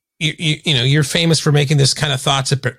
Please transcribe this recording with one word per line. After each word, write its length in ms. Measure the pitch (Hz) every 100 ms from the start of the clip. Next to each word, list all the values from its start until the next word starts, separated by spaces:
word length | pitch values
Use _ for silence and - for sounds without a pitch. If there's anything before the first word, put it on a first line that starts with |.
| _ -
you, 160 | 156 -
you, 180 | 165 151
you 100 | -
know, 80 | 127
you're 220 | 123 151
famous 340 | 139 175 165 156
for 140 | 160
making 240 | 147 143 147
this 180 | 135
kind 180 | - 135
of 80 | 135
thoughts 320 | - 139 135
exper-, 240 | 131 123